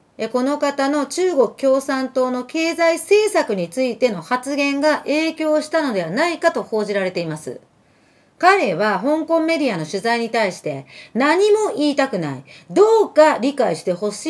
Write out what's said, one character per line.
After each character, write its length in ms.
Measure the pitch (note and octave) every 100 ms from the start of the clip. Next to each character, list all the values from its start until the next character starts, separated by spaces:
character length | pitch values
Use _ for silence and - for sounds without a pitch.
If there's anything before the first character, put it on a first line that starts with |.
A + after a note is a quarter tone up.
| _ -
え、 120 | A3
こ 120 | B3
の 140 | B3+ D4
方 300 | C#4+ C#4+ C4+
の 180 | D4+ C#4
中 300 | - F#4 D4
国 140 | A3
共 320 | - C4+ C4+
産 260 | C4+ C4 C4
党 240 | B3+ B3+
の 140 | B3 B3
経 300 | E4 E4 D#4+
済 220 | E4 E4
政 320 | - G4+ G#4+
策 260 | F4 C#4+ G3
に 140 | E3+
つ 140 | B3+
い 140 | C4 A3+
て 120 | B3+
の 120 | F#3
発 340 | D#3 B3 C4 C#4+
言 240 | C#4+ C#4
が 200 | D4+ C#4+
影 340 | - D4 D#4+
響 280 | D#4+ D#4 D4+
し 60 | D4+
た 180 | D#4+ C#4+
の 80 |
で 80 | G3+
は 80 | D#3+
な 200 | G#3 F4
い 100 | D4+
か 140 | E4
と 100 | C#4+
報 220 | F#3+ A3 G#3
じ 80 |
ら 100 | G3+
れ 80 | F#3
て 80 | F#3
い 60 | E3
ま 100 | D#3
す。 240 | C#3 A2 _ _ _ _ _ _ _ -
彼 360 | F4 G4 B3+
は 260 | E3 G#3+ F#3
香 260 | B3 D#4 D#4
港 140 | E4
メ 160 | D#4+ E4
デ 80 | C#4
ィ 80 |
ア 40 | F3+
の 80 | D#3
取 140 | G3
材 200 | A3+ A#3
に 100 | A3+
対 220 | A#3 G3+
し 100 | F3
て 240 | D#3+ C3+ C3+ - -
何 380 | A3 C#4+ F4 G#4
も 220 | G#4+ G#4 -
言 160 | D4
い 40 | C#4+
た 100 | C4+
く 120 | G3
な 160 | D3+ C3
い。 80 | - - -
ど 340 | F3 G#4+ A4+ G4
う 80 |
か 240 | D4 D#4 -
理 180 | B3+ C#4+
解 200 | G#3 D#3+
し 80 |
て 80 | -
ほ 200 | F3 G#3
し 140 | G3+ D#4